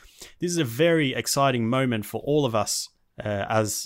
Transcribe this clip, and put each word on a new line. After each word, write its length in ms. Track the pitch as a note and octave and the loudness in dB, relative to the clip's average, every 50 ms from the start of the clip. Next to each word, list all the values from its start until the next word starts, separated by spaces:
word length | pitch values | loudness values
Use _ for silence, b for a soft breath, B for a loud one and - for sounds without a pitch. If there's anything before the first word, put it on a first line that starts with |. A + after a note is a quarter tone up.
| B B B B B B B B | B B B B B B B B
This 120 | E3+ F3+ | -4 -2
is 60 | F3 E3+ | 0 0
a 60 | D3+ | 0
very 500 | A#2 A2+ B2 E3 E3+ E3 D#3+ D3+ C3 B2 | 0 2 2 4 4 4 4 2 2 0
exciting 540 | A#2+ A2+ - - C#3+ C#3 C#3 B2+ A#2+ A2+ A2+ | -2 -2 -2 0 2 2 2 2 2 0 2
moment 380 | B2+ C3 C3+ B2+ A#2 G#2+ G#2 | 2 2 2 0 0 -2 -4
for 160 | - - A2 | -6 -8 -8
all 240 | - - D3 D3+ C#3+ | -2 0 0 2 2
of 80 | B2 A2 | 2 2
us, 360 | G#2+ G2+ - - - - - _ _ _ _ _ - - | 0 0 0 -2 -6 -6 -8 _ _ _ _ _ -10 -6
uh, 220 | G#2+ G#2 G2+ - - | -4 -4 -4 -2 0
as 340 | A2+ A2 G#2+ G#2 - - - | 0 0 0 0 -2 -6 -8